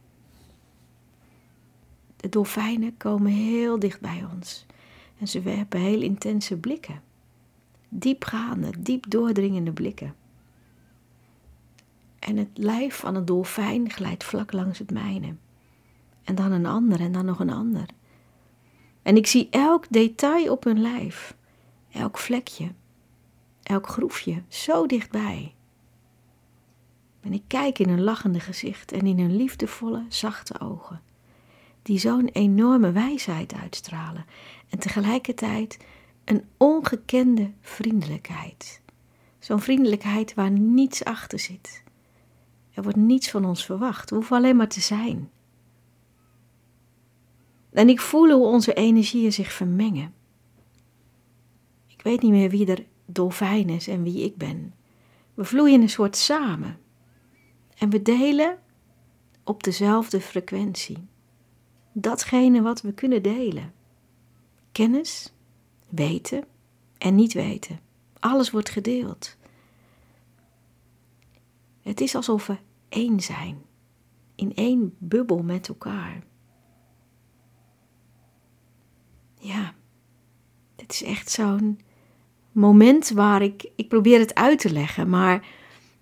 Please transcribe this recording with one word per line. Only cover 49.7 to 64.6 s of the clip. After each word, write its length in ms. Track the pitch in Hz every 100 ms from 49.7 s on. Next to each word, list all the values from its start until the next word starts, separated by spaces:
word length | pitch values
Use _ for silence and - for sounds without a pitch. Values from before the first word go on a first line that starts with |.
| 180 220 156 156 - _ _ _ _ _ _ _ _ _ _ _ _ _ _ _ _ _
Ik 140 | _
weet 200 | 220 240
niet 100 | 240
meer 180 | 202 190
wie 160 | 202 196
er 200 | 185 - _ -
dolfijn 640 | 175 180 175 196 214 185
is 180 | 165 -
en 160 | 180
wie 200 | 170 180
ik 120 | 208 196
ben. 380 | 151 156 156 - _ _ _ _ _
We 100 | -
vloeien 380 | 190 262 294 262
een 80 | 226
soort 260 | - 202 -
samen. 680 | - 302 262 156 151 165 _ _ _ _ _ _ _ _ _ -
En 60 | 214
we 120 | 208
delen 580 | 208 247 285 285 311 359 _ _ _ _ _ _ _ _
op 200 | - 208
dezelfde 580 | 196 175 202 220 226 190
frequentie. 880 | - 185 180 190 202 180 - 156 190 _ _ _ _ _ _ _ _
Datgene 720 | 214 214 - - 254 254 247
wat 200 | 220 233
we 120 | 208
kunnen 300 | 202 262 240
delen. 500 | 196 233 240 151 156 - _ _ _ _ _ _ _ _